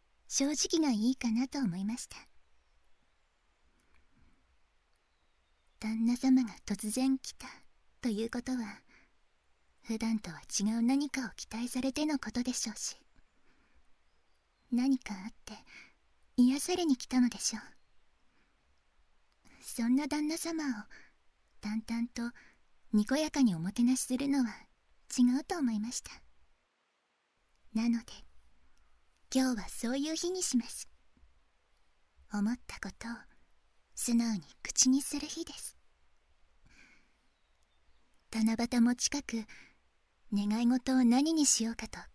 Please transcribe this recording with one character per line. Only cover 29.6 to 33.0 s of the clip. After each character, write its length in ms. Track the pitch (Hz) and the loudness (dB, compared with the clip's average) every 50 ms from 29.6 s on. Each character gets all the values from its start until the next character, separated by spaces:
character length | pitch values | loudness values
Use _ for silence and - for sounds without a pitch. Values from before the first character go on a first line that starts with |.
は 80 | - - | -6 -8
そ 220 | - - - 226 | -8 -6 -4 -4
う 60 | 254 | -2
い 140 | 277 285 311 | -2 -2 -4
う 40 | 320 | -4
日 160 | 320 - 349 | -4 -4 -4
に 100 | 370 370 | -4 -2
し 160 | 349 - - | -2 0 0
ま 80 | 233 - | -2 -2
す。 240 | - - - - - - _ _ - _ _ - - _ _ _ _ _ _ _ _ _ _ _ _ _ _ _ _ _ - - - - | -2 -10 -12 -14 -16 -20 _ _ -20 _ _ -20 -20 _ _ _ _ _ _ _ _ _ _ _ _ _ _ _ _ _ -20 -14 -8 -4
思 180 | 208 202 220 | -2 -2 -2
っ 80 | 247 - - | -2 -4 -8
た 140 | - - - | -14 -12 -12
こ 100 | - 190 - | -12 -12 -12
と 100 | - | -12